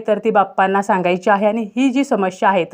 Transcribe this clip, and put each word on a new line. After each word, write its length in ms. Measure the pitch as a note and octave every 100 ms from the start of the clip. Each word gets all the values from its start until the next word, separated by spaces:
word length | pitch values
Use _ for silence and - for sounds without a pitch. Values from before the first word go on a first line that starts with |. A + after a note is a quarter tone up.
| A3
तर 120 | G#3
ती 100 | A3+
बाप्पांना 520 | G3+ G3 - F#3+ G3
सांगायची 480 | G3+ F#3+ F3 F3+ G#3+
आहे 160 | G3 G#3
आणि 140 | A3+ G#3+ A#3
ही 140 | C4+
जी 140 | B3+
समस्या 460 | C4+ G#3 F#3+ F#3 G#3
आहे 160 | G3 E3+